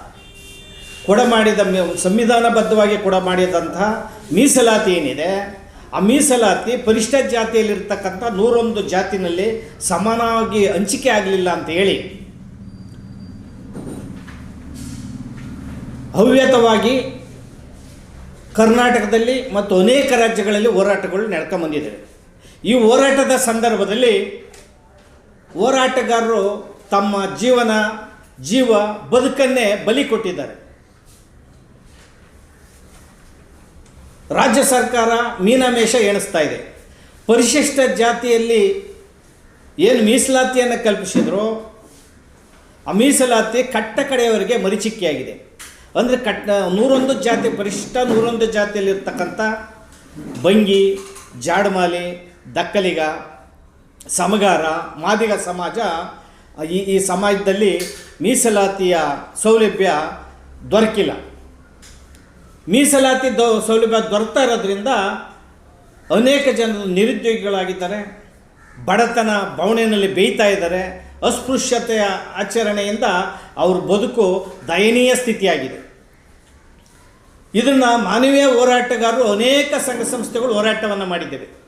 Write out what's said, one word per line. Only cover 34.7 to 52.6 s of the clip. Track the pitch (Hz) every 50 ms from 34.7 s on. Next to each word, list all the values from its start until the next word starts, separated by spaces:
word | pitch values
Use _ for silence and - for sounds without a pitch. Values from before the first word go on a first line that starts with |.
| 254 247 226 220 247 233 226 233 233 233 233 233 - 185
ಮೀನಾಮೇಷ | 185 214 254 262 254 247 240 233 226 - 254
ಎಣಿಸ್ತಾ | 240 208 202 202 190 196 - - 165
ಇದೆ. | 147 135 123 - - - - - - - - - - - - - -
ಪರಿಶಿಷ್ಟ | - 226 240 240 226 - 294 - - - 277 254 220 185
ಜಾತಿಯಲ್ಲಿ | 196 233 240 233 233 247 240 233 226 226 233 233 214 196 190 196 - - - - - - - - _ _ - - _ _ - - - - - - -
ಏನು | 170 226 262 240 214
ಮೀಸಲಾತಿಯನ್ನು | 208 247 254 - 269 262 254 254 254 254 254 247 233 233 220 -
ಕಲ್ಪಿಸಿದ್ರು, | 214 202 185 185 - - - - 156 175 202 214 220 220 - - - - - - - - - - - - - - - - - - _ - - - - - - - 143
ಆ | 170
ಮೀಸಲಾತಿ | 208 247 285 247 - 262 247 240 220 214 220 226 247 247
ಕಟ್ಟ | - - 247 220 - - 285
ಕಡೆಯವರೆಗೆ | 277 277 269 247 233 233 220 196 190 190 240 220
ಮರೀಚಿಕೆಯಾಗಿದೆ. | 185 196 220 214 - 220 214 - 175 160 143 127 127 113 104 - - - - - - - - - - - -
ಅಂದರೆ | 170 226 247 254
ಕಟ್ಟ-, | 240 247 214 196 - - 202 202 202 185 175 180
ನೂರೊಂದು | 202 240 269 269 254 - 262 262 202 180
ಜಾತಿ, | 233 226 - - 226 -
ಪರಿಶಿಷ್ಟ | 196 202 202 196 208 - - -
ನೂರೊಂದು | 247 254 233 226 220 226 233 233 220 226
ಜಾತಿಯಲ್ಲಿರ್ತಕ್ಕಂಥ | 214 - 208 208 202 208 202 196 196 190 196 - 175 139 151 180 170 175 - 220 214 220 220 - - - - - - - - - - - 151 151 - - 123 127
ಬಂಗಿ, | 175 208 214 214 190 196 196 196 196 196 - - - - - - - - 123
ಜಾಡಮಾಲಿ, | 120 170 170 196 202 202 190 185 180 170 175 175 175 175 175 - - - - - _ 131 120
ದಕ್ಕಲಿಗ, | 165